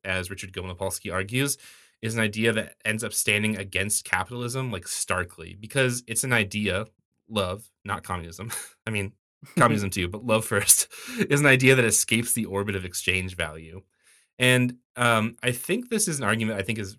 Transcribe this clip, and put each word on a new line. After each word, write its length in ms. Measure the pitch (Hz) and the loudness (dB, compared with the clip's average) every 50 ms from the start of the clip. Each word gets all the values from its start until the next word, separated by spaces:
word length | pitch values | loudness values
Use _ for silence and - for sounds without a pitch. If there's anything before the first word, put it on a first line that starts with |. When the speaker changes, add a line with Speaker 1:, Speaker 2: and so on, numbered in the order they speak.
| - | -6
Speaker 1:
as 260 | 95 92 92 92 87 | -4 -2 -2 -2 -4
Richard 220 | 98 90 - 92 92 | -8 -10 -12 -10 -10
Gilman 240 | 95 90 92 87 | -8 -8 -8 -8
Opalski 360 | - 98 95 - - - 98 85 | -6 -6 -6 -6 -6 -6 -4 -4
argues, 460 | 92 95 101 117 131 139 139 135 - - - - - - _ _ _ - | -4 -2 -2 0 0 0 0 -2 -6 -10 -18 -20 -20 -20 _ _ _ -8
is 120 | 113 110 | -4 0
an 60 | 117 | 0
idea 320 | 110 104 101 107 110 113 110 | 0 0 0 2 2 2 2
that 240 | 110 98 - - _ - | 2 0 -4 -8 _ -4
ends 180 | 110 107 110 113 | -4 -2 -2 -4
up 100 | 104 - | -4 -4
standing 440 | - - - 104 104 107 107 107 | -2 0 2 2 2 2 0 -2
against 480 | 95 101 98 - 92 98 104 - - - | -2 -6 -6 -4 -4 -2 -2 -2 -4 -2
capitalism, 680 | - - 92 95 98 123 120 120 120 123 135 131 123 | -2 -2 -2 -2 -4 -6 -6 -6 -6 -4 -4 -4 -4
like, 160 | 104 92 85 | -6 -6 -8
starkly, 680 | - - - - - 95 92 90 - - - 82 87 92 95 | -8 -8 -6 -4 -2 -2 -2 -2 -4 -8 -14 -14 -14 -14 -16
because 460 | 107 110 - 139 131 127 120 123 - | -12 -4 0 2 2 2 0 -2 -6
it's 160 | - 110 - - | -6 -4 -4 0
an 100 | 131 123 | 2 2
idea, 540 | 113 107 95 104 107 104 95 87 98 113 - _ _ _ _ _ _ _ - | 2 2 0 -2 -2 0 0 0 -2 -4 -6 _ _ _ _ _ _ _ -6
love, 400 | 113 104 95 90 95 104 - - _ _ - | -2 -2 0 -2 -2 -6 -10 -16 _ _ -8
not 200 | 101 101 85 - | -6 -6 -6 -6
communism. 480 | - 92 90 82 85 82 85 101 120 - - - - | -6 -6 -6 -6 -8 -12 -12 -10 -10 -10 -10 -10 -12
<laughs> 180 | - _ _ | -18 _ _
I 40 | 120 | -4
mean, 220 | 110 104 98 98 - _ _ _ _ _ - | -4 -4 -4 -4 -8 _ _ _ _ _ -20
Speaker 2:
<laughs> 120 | - - | -4 2
Speaker 1:
communism 340 | - 127 117 113 104 104 95 | 4 4 4 4 2 0 -2
too, 180 | - 95 87 87 | -2 -2 -2 -2
but 160 | 92 104 123 | -4 -4 0
love 200 | 120 110 113 113 | 2 2 2 2
first, 440 | - 110 101 101 - - - - - - - - - | 0 0 2 4 4 4 4 2 -2 -8 -14 -14 -8
<laughs> 100 | 254 240 202 - | -4 -2 0 2
is 100 | 143 143 | 4 6
an 60 | 147 | 8
idea 280 | 143 131 131 127 127 135 | 8 8 8 8 8 8
that 100 | 131 117 | 8 6
escapes 480 | 110 110 - - - 110 113 117 - - | 4 4 2 2 2 2 2 2 0 0
the 140 | 117 107 | -2 -2
orbit 300 | 85 98 98 101 107 101 | -2 -2 -2 0 0 -2
of 80 | 95 90 | -4 -4
exchange 520 | 87 - - - - 90 92 92 92 92 | -6 -8 -6 -4 -2 -2 -2 -2 -4 -4
value. 460 | 90 82 78 78 80 80 80 85 98 - _ _ _ _ _ _ _ _ _ _ - | -4 -4 -4 -6 -10 -14 -16 -16 -18 -18 _ _ _ _ _ _ _ _ _ _ 2
And, 380 | 127 127 127 127 123 123 123 - _ _ - | 4 4 6 6 4 2 0 -4 _ _ -2
um, 400 | 123 123 120 117 110 107 117 - - - | 2 4 4 4 4 2 0 -2 -4 -2
I 100 | 127 123 | -2 -2
think 380 | 127 - - 185 240 240 - | -2 -2 -2 -2 -2 -2 -2
this 180 | 226 208 - 175 | -2 -2 0 -2
is 100 | 156 135 | -2 -2
an 60 | 135 | 0
argument 340 | - 110 113 113 110 107 101 | 0 0 2 0 0 -2 -2
I 40 | 98 | -2
think 160 | 120 110 110 | -4 -4 -4
is 180 | 101 95 110 | -6 -8 -10